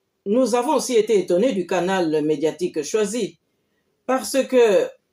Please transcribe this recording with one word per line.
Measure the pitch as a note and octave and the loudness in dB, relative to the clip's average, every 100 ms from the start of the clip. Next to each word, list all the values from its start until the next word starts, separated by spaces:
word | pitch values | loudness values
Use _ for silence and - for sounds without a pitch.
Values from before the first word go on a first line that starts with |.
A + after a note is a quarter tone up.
| _ _ G3 | _ _ -2
nous | A#3 B3 A#3+ | 0 2 0
avons | B3+ C#4 | 0 -2
aussi | - A#3 | 0 0
été | G#3+ G#3 | 2 0
étonnés | F3 F3 C4 | 2 2 2
du | G3 | 0
canal | E3+ F#3 F3 F#3+ D#3+ D3+ | -2 -2 0 0 0 0
médiatique | D3+ D3 D#3 D3+ F3+ D#3+ | 0 0 -2 -2 -6 -6
choisi, | C#3 A3 G3+ A#3+ F3 - _ _ _ _ _ _ | -4 -2 -2 -4 -6 -10 _ _ _ _ _ _
parce | - C4 - C4+ | -4 -4 -2 -2
que | - B3+ A#3 F3+ C3+ - _ | 0 4 4 4 0 -8 _